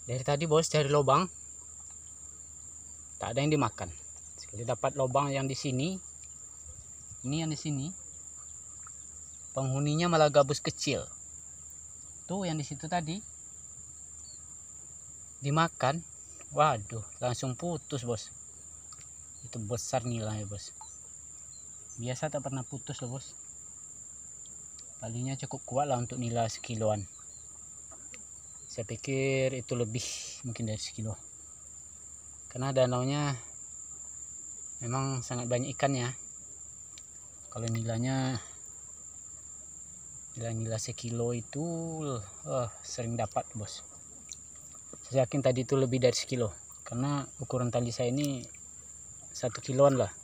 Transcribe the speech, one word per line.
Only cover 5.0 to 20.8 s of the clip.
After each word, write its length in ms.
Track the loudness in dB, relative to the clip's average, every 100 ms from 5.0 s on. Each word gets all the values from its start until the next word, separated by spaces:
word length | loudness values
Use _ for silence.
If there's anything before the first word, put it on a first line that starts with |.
| 4 6 6 4
yang 160 | 2
di 60 | 0
sini. 400 | 2 2 2 0 -8 -14 -14 -14 -14 -14 -14 -14 -14 -14 -12 -6 -2
Ini 160 | 0
yang 80 | 0
di 80 | 0
sini. 320 | 0 0 -2 -4 -12 -12 -12 -12 -12 -12 -12 -12 -12 -12 -12 -12 -14 -12 -6
Penghuninya 560 | 0 2 4 4 6 6
malah 240 | 10 10
gabus 320 | 10 8 6
kecil. 400 | 0 0 2 2 0 -10 -14 -14 -14 -14 -14 -14 -14 -14 -14 -14
Tuh 240 | -6 -2 0
yang 80 | 0
di 80 |
situ 240 | -2 -4 0
tadi. 320 | 0 2 -4 -6 -12 -14 -12 -14 -14 -14 -14 -14 -14 -12 -12 -12 -12 -12 -12 -12 -12 -12 -12 -14 -6
Dimakan. 560 | 2 6 6 4 2 2 -4 -16 -16 -16 -6 6
Waduh, 480 | 6 6 0 -6 -6 -2
langsung 400 | 0 2 0 0
putus, 480 | 0 -2 -2 -2 0
Bos. 240 | -2 -2 -12 -14 -14 -14 -14 -14 -14 -14 -14 -14 -14
Itu 160 | -10 -6
besar 480 | 0 0 2 2 2
nilainya, 400 | 0 0 0 -4
Bos. 240 | -6 -10 -12